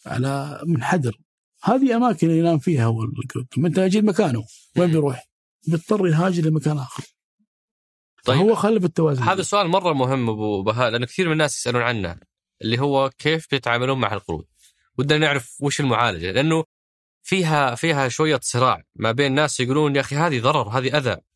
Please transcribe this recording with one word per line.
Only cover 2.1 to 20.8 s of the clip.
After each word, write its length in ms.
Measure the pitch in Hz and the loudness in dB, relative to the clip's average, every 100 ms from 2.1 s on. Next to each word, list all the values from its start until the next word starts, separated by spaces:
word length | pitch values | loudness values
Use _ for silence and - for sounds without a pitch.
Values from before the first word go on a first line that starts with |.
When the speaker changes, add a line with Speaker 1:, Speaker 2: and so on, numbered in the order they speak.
| 175 165 | 2 2
Speaker 1:
ينام 280 | 165 170 160 | 4 2 2
فيها 260 | 180 143 117 | 2 2 2
هو 180 | 113 | 0
الكلب. 420 | 110 113 127 123 127 - | -4 -8 -8 -10 -6 -2
طب 100 | 170 | 0
أنت 140 | 185 | 2
أجيب 240 | 190 208 | 2 2
مكانه، 400 | 214 180 180 117 113 - _ - | 2 2 0 -2 -6 -18 _ 0
وين 140 | 175 | 2
بيروح؟ 380 | 160 143 127 - _ _ _ - | 2 0 -4 -12 _ _ _ -4
بيضطر 400 | 165 - 214 185 | -4 0 0 2
يهاجر 360 | 160 185 175 | 2 2 2
لمكان 340 | 160 156 147 151 | 0 0 0 -4
آخر. 260 | 127 - - _ _ _ _ _ _ _ _ _ _ _ - | -6 -12 -14 _ _ _ _ _ _ _ _ _ _ _ 0
Speaker 2:
طيب. 120 | 135 | 2
Speaker 1:
فهو 180 | 208 220 | 4 2
خلف 300 | 208 220 180 | 2 2 0
التوازن. 380 | - 156 131 | 0 0 2
Speaker 2:
هذا 180 | 143 190 | 0 0
السؤال 260 | 175 202 175 | 0 0 2
مرة 260 | 185 180 | 2 2
مهم 360 | 143 127 135 117 | 0 0 0 -2
أبو 340 | 107 107 101 | -2 -2 0
بهاء، 260 | 101 113 120 | 0 0 0
لأن 160 | 117 123 | 0 -4
كثير 200 | - 175 | -2 -2
من 80 | |
الناس 240 | 156 147 - | 0 0 -2
يسألون 240 | 120 123 | -2 0
عنه، 380 | 117 117 90 85 _ _ _ _ | 0 -2 -4 -8 _ _ _ _
اللي 180 | 110 120 | -4 -2
هو 300 | 143 139 135 - | 0 2 0 -2
كيف 300 | 151 160 - | -2 -2 -2
بيتعاملون 480 | 139 120 120 127 135 | -4 0 0 0 -2
مع 140 | 107 | -2
القرود. 320 | 101 - 80 - _ _ _ _ - | -4 -6 -8 -10 _ _ _ _ -6
ودنا 200 | 143 151 | 0 2
نعرف 400 | 156 139 - - | 2 0 -6 -6
وش 180 | 143 - | -4 -2
المعالجة، 520 | 139 110 117 87 90 | 0 2 0 -2 -4
لأنه 320 | 104 156 160 - _ _ _ _ _ - | 0 0 0 -4 _ _ _ _ _ -4
فيها، 500 | 185 165 151 135 120 | -2 0 2 0 0
فيها 320 | 165 143 131 | -2 0 0
شوية 300 | - 156 135 | 0 0 0
صراع 400 | - 123 127 92 - - | -2 0 0 0 -6 -4
ما 160 | 110 | -2
بين 200 | 117 143 | 0 0
ناس 280 | 135 151 - | 2 0 -2
يقولون: 360 | 127 143 147 139 | -2 0 0 0
"يا 60 | |
أخي، 140 | - 143 | -2 -2
هذه 260 | 170 127 | 0 2
ضرر، 280 | 123 151 104 | 2 0 0
هذه 280 | 127 | -2